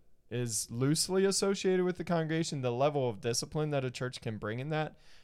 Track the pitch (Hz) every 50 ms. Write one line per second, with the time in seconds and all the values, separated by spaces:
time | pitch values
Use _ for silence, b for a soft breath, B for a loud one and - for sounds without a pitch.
0 | - - - _ _ - 107 120 123 120 110 - - - 113 117 131 139 151 156
1 | - - 180 190 190 196 190 - - 196 202 196 - 190 185 185 180 180 180 -
2 | 170 - 175 170 160 156 160 160 165 - - 143 127 123 120 120 135 151 143 147
3 | 131 123 113 98 101 117 120 - - - - 156 151 151 147 139 131 127 123 -
4 | 131 127 127 - - 123 110 104 113 104 110 120 131 151 151 156 156 151 - b
5 | b b b b